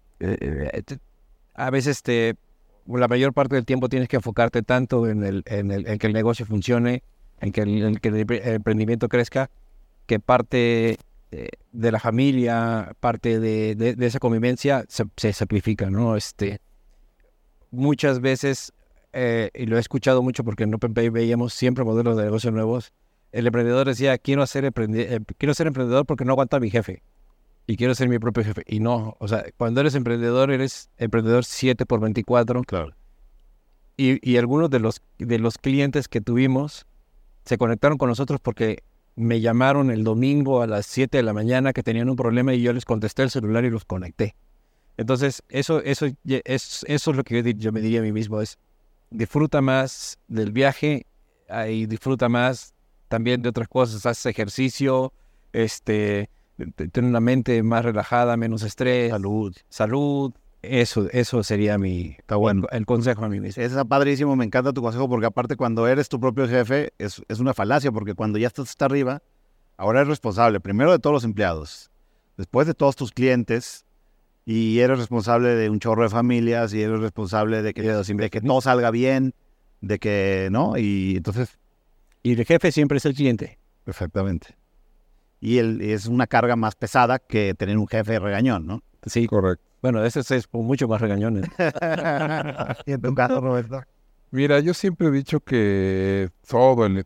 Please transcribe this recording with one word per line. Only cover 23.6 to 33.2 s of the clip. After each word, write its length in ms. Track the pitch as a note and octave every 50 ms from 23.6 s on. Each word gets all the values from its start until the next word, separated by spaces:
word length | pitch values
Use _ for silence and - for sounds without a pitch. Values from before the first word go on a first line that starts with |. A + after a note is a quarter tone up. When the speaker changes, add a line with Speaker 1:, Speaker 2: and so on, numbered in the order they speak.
| A#2 A#2+ A#2+ C3 C3+
Speaker 1:
decía, 300 | C3+ B2+ A#2+ C3+ C3+ C3 A#2+
"Quiero 240 | - C#3 C#3 C#3+
hacer 220 | C#3 B2 - C#3 C3+
emprendi-, 420 | C3+ A2+ B2 A2 G#2+ A2 A2+ A#2 -
eh, 120 | B2 A2 G#2+ - - -
quiero 160 | - C#3+ C#3+
ser 120 | - E3
emprendedor 400 | D#3+ C3+ C3 B2+ A#2+ B2 C3+ D3
porque 180 | - D3+ A#2+ C3
no 80 | B2+
aguanto 240 | C3+ C3 C3+ A#2+ -
a 40 | C#3
mi 100 | A#2+ G#2+
jefe. 320 | F#2+ A#2 G#2 - F#2+ - _ _ _ _ _ _ _ _ _ _ _ _ _
Y 100 | - A2+
quiero 180 | - B2 B2+ B2+
ser 140 | - C3 B2
mi 120 | B2 A#2
propio 240 | A2+ A#2+ G#2 A#2+ G#2+
jefe". 180 | G#2+ G#2 - -
Y 120 | - A2 G#2+
no, 380 | A2 A#2 A#2+ A#2 A2 A2 - -
o 80 | -
sea, 180 | G#2 A2 G#2+ - - -
cuando 240 | - A#2+ A2+ A#2 B2+
eres 160 | C#3+ D3+ C3+
emprendedor, 560 | C#3+ A#2+ A#2 A#2+ A#2 A#2 A#2+ A#2+ B2+ C3+ C#3
eres 360 | C#3 B2+ C3+ C3 - - - _ _ -
emprendedor 460 | A#2+ A2 - A#2 A2 A2+ A#2 B2 B2
siete 400 | - - - - C3 B2 - B2
por 140 | - B2 A2
veinticuatro. 640 | A2 A2 G#2+ A#2+ A2 - A#2+ A#2+ A#2 A2 B2 B2
Speaker 2:
Claro. 320 | B2 - - F2+ D#2 D2+ - _ - - _ _